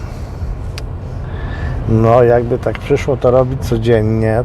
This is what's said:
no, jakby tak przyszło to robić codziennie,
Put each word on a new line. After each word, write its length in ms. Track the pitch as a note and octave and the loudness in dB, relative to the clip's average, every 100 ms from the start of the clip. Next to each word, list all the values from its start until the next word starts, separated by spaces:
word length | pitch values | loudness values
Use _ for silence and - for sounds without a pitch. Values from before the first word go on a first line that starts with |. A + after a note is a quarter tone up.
| - - - - - - - - - - - - - - - - - - - | -6 -10 -10 -8 -6 -6 -8 -8 -8 -10 -10 -10 -8 -8 -6 -6 -4 -4 0
no, 340 | A2 A2 A#2+ | 2 4 6
jakby 340 | A#2+ A#2+ A#2+ B2 | 6 4 2 -2
tak 200 | A#2 G#2+ | -2 -4
przyszło 380 | - C#3 - B2+ | 0 0 0 0
to 140 | B2+ | 4
robić 340 | B2 B2+ C3+ - | 4 2 -2 -2
codziennie, 800 | A#2 A2+ A#2 G#2+ A2 A2 A2 | -2 2 2 2 2 2 0